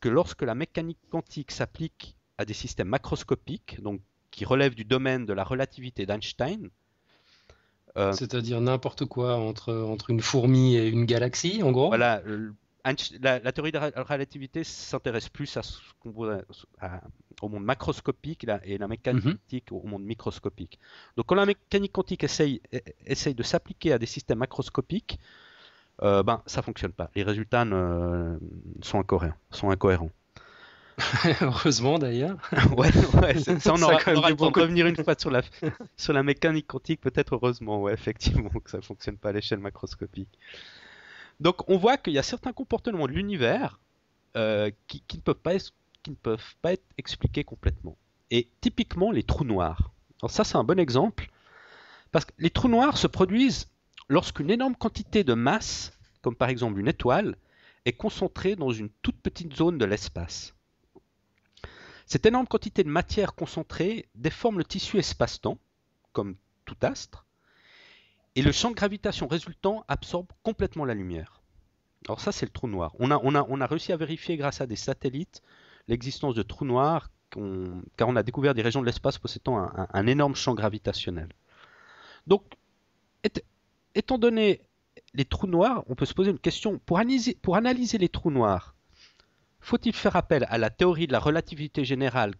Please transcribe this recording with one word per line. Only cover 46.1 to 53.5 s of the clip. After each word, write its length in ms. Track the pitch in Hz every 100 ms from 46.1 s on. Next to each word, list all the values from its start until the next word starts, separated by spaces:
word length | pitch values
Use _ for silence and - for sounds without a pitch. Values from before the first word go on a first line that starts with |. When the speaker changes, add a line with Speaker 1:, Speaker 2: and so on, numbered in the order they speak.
Speaker 1:
ne 40 | 135
peuvent 400 | 117 110 - -
pas 100 | 160
être 120 | 185 _ -
expliqués 460 | - - - 143
complètement. 520 | - 113 - - 85 - _ _ -
Et 160 | 120 - _
typiquement, 500 | 240 - 226 170 202
les 100 | 151
trous 220 | - - 139
noirs. 460 | 95 82 90 - - _ -
Alors 100 | 117
ça, 120 | -
c'est 140 | 214 160
un 60 |
bon 160 | 117 180
exemple, 500 | 156 156 156 - - _ _ - - - - - _
parce 140 | 160 -
que 60 | -
les 100 | 165
trous 200 | - 254
noirs 280 | 233 285 -
se 80 | -
produisent 600 | - 185 220 262